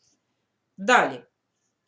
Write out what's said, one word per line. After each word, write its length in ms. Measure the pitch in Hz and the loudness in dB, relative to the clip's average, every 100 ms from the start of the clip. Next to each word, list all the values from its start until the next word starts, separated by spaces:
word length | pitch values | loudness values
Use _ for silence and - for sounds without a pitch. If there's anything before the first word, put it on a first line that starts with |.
| _ _ _ _ _ _ _ - | _ _ _ _ _ _ _ -10
Далі. 460 | 196 240 147 - - _ _ _ _ _ | 0 2 2 -6 -18 _ _ _ _ _